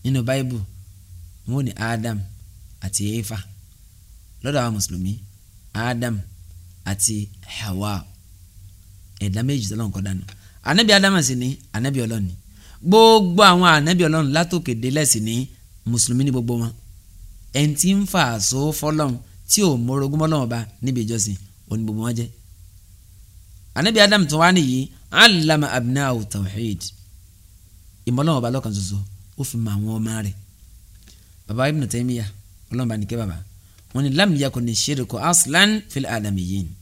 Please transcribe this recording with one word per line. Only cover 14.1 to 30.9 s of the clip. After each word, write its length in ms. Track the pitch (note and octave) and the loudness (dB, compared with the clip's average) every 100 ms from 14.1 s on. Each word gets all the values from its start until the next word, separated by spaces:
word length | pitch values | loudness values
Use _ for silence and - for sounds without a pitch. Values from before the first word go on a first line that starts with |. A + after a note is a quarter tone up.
| D#3+ D3 | 2 2
látòkè 400 | D3 E3+ F3 C#3+ | 0 0 -2 -2
délẹ̀ 320 | A#2 B2+ C#3+ D3 | -4 -2 0 0
sì 120 | A2+ | 0
ni 140 | G#2+ A#2 C3 - - - | 0 -2 -4 -10 -20 -12
Mùsùlùmí 380 | - A#2+ - B2 | -4 0 0 2
ni 60 | C#3 | 2
gbogbo 240 | B2+ A#2 A#2+ | 0 -2 -2
wọn. 140 | A#2 A2+ - - - - - - - | -4 -8 -20 -20 -20 -20 -20 -20 -6
Ẹni 240 | C3+ D3+ | 0 0
tí 140 | C#3+ F3+ | 2 2
ń 160 | G3 G3+ | 2 2
fà 160 | F#3 C#3 A2+ | 0 0 0
so 180 | F#2+ C3+ D3 | -2 0 -2
fọ́lọ́run, 420 | D3+ D3+ D#3 D3 A#2 - - - | -2 -2 0 0 -2 -8 -20 -2
tí 120 | - | 2
ò 100 | G3 | 4
mórogún 440 | C3 A#2+ C3+ C#3 D3+ | 4 0 0 0 0
mọ́lọ́run 220 | D#3 D#3 | 2 2
Ọba 140 | B2 A#2 G#2+ - | 0 -4 -8 -6
níbi 200 | A#2+ B2+ | -4 -2
ìjọsìn, 340 | A2 A2+ G#2 G2 - - | -2 -2 -2 -4 -10 -20
òun 140 | - A2 | -8 -4
ni 60 | |
gbogbo 180 | A2 G#2+ | -4 -4
wọn 120 | A2+ A#2 | -4 -4
jẹ́. 120 | A#2 - - - - - - - - - - - - - - | -6 -10 -20 -20 -20 -20 -20 -20 -20 -20 -20 -20 -20 -20 -12
Ànábì 260 | - F3 A3 | -4 0 4
Adam 220 | G3+ G#3 D#3+ | 6 6 2
tún 120 | D3+ | 4
wá 80 | E3+ | 4
nìyí, 260 | F#3 C#3+ B2+ C3 - - | 6 2 0 -4 -10 -4
allama 580 | - A3+ F#3 D#3 D#3 C#3+ | 6 6 6 2 2 2
abna'u 560 | B2+ A#2 C3 C#3 B2 | 0 0 0 0 -2
tawhid. 560 | G#2 G2+ F#2+ G2+ A2+ G2 - - - - - - - - - - - - | -4 -6 -6 -4 -6 -6 -10 -16 -20 -20 -20 -20 -20 -20 -20 -20 -20 -12
Ìmọ̀ 180 | - B2 | -4 0
Ọlọ́run 160 | D3+ D3 | 2 2
Ọba 100 | A#2 | 0
lọ́kan 220 | C3 A2+ | -2 -4
ṣoṣo, 260 | G2+ F#2 G2+ G2+ - - | -4 -4 -6 -8 -12 -20
ó 100 | - | -10
fi 120 | C3+ A#2+ | -6 -4
mọ 140 | A2+ | -2
àwọn 200 | G2+ G#2 | -2 -2
ọmọ 160 | A2+ A2 A2 | -2 -4 -4
rẹ̀. 120 | G#2 F#2+ - - - - - | -6 -8 -16 -20 -20 -20 -20